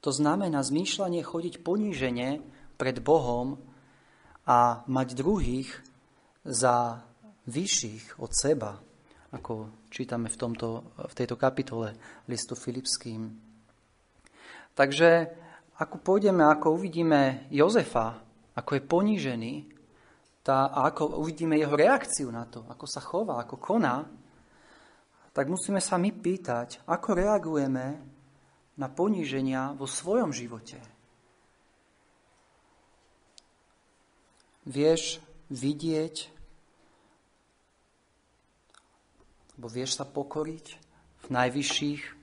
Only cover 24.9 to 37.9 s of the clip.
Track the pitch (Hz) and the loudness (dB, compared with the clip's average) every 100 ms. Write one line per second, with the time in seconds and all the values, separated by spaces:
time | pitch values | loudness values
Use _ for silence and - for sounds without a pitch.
24.9 | _ _ _ _ - 139 185 - 196 - | _ _ _ _ -4 -2 -2 -2 -2 0
25.9 | 185 190 214 175 185 180 120 123 - - | 0 0 0 -4 -4 -2 -4 -4 -12 -4
26.9 | 175 - 180 202 214 165 151 135 127 131 | -4 0 2 2 2 0 -2 0 -2 -4
27.9 | 147 - - _ _ _ _ _ - 135 | -8 -14 -20 _ _ _ _ _ -10 -10
28.9 | 135 190 196 147 135 131 131 135 139 135 | -2 0 0 -2 -2 -2 -2 -4 -6 -8
29.9 | - 175 226 196 120 120 113 - 120 - | -8 -2 0 0 -4 -10 -12 -16 -20 -20
30.9 | _ _ _ _ _ _ _ _ _ _ | _ _ _ _ _ _ _ _ _ _
31.9 | _ _ _ _ _ _ _ _ _ _ | _ _ _ _ _ _ _ _ _ _
32.9 | _ _ _ _ - _ _ _ _ _ | _ _ _ _ -20 _ _ _ _ _
33.9 | _ _ _ _ _ _ _ - 131 151 | _ _ _ _ _ _ _ -10 0 2
34.9 | 165 - - - - - 131 135 147 165 | 2 0 -10 -14 -20 -12 -4 -4 -2 -2
35.9 | 156 160 160 - - - - _ _ _ | -2 -4 -8 -14 -18 -20 -20 _ _ _
36.9 | _ _ _ _ _ _ _ _ _ _ | _ _ _ _ _ _ _ _ _ _